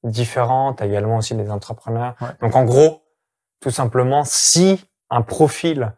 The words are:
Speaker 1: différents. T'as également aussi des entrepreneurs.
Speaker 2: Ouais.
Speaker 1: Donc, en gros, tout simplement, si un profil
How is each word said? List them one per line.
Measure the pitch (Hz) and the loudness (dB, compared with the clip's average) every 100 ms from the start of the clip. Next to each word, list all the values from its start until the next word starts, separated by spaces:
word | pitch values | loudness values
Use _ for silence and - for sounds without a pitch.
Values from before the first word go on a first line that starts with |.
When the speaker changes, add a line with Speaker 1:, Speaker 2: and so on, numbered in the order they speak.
Speaker 1:
différents. | 120 110 120 131 120 131 135 | -6 -4 -4 -2 0 0 0
T'as | 127 104 | -2 -4
également | 101 104 113 | -2 -2 -2
aussi | 110 | -2
des | 113 104 | -6 -6
entrepreneurs. | 104 - 117 - 117 123 120 | -8 -10 -14 -8 -6 -6 -8
Speaker 2:
Ouais. | 123 143 | -12 -4
Speaker 1:
Donc, | 117 | 0
en | 127 | 2
gros, | 120 127 156 156 _ _ _ _ _ _ | 4 6 4 2 _ _ _ _ _ _
tout | 139 | -8
simplement, | 123 123 123 127 139 | -4 -2 0 2 0
si | 139 - - 165 185 190 _ _ _ | 0 0 2 4 4 2 _ _ _
un | 135 | -4
profil | 117 - 156 - 170 151 113 | -4 2 0 2 -4 -2 -6